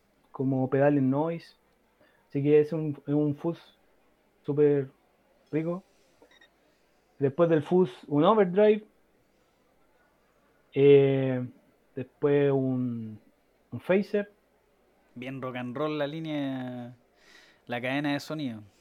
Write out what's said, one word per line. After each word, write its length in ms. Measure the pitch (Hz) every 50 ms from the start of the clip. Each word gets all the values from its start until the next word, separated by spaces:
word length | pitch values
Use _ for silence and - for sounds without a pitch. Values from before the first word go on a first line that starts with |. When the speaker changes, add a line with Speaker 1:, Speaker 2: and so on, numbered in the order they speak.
| _ _ _ _ _ _
Speaker 1:
como 380 | - - 131 135 135 131 131 127
pedales 340 | 139 135 139 147 147 139 131
noise. 520 | 131 135 143 156 165 170 165 - - _ _ _ _ _ _ _ _ _ _ _ _ _ _ _ _
Así 120 | - 143 139
que 160 | 147 151 151
es 120 | 147 151
un, 260 | 165 160 156 151 143 - -
es 80 | 147 147
un 220 | 147 151 147 143
fuzz 240 | - - 170 160 - - - _ _ _ _ _ _ _ _ _ _ _ _ _ _ _
súper 440 | - 143 147 147 147 143 143 135 135 - _ _ _ _ _ _ _ _ _ _ _
rico. 320 | 143 156 160 170 175 190 - _ _ _ _ _ _ _ - _ _ _ - _ _ _ _ _ _ _ _ _ _ _ _ _ _ _
Después 300 | 139 135 - - 170 160
del 140 | 165 156 143
fuzz, 280 | - 180 185 180 180 - - -
un 160 | - 147 147 160
overdrive. 640 | 190 220 220 196 180 175 202 214 214 214 214 - - _ _ _ _ _ _ _ _ _ _ _ _ _ _ _ _ _ _ _ _ _ _ _ _ _ _ _ _ _ _ _ _ _ _ _ _ -
Eh, 720 | 139 139 143 143 139 139 135 135 135 135 131 127 127 123 123 - _ _ _ _ _ _ _ _
después 560 | 131 123 - _ _ 151 143 143 143 143 139
un, 680 | 139 135 131 131 131 127 127 123 120 117 113 110 110 107 - _ _ _ _ _ _ _ _ _
un 80 | 120 113
phaser. 520 | - - 180 208 196 - - 208 202 - _ _ _ _ _ _ _ _ _ _ _ _ _ _ _ _ _
Speaker 2:
Bien 280 | 123 123 131 135 131
rock 160 | 127 127 123
and 180 | 123 123 123 120
roll 220 | 135 151 156 151
la 100 | 151 143
línea, 880 | 143 156 160 160 156 151 147 139 135 135 131 127 127 123 123 120 123 127 - _ _ _ _ _ _ - - - _ _ _ _
la 140 | - 120 120
cadena 320 | 120 127 135 143 151 147 143
de 80 | 139
sonido. 400 | - - 156 156 143 123 113 107 104 101 _ _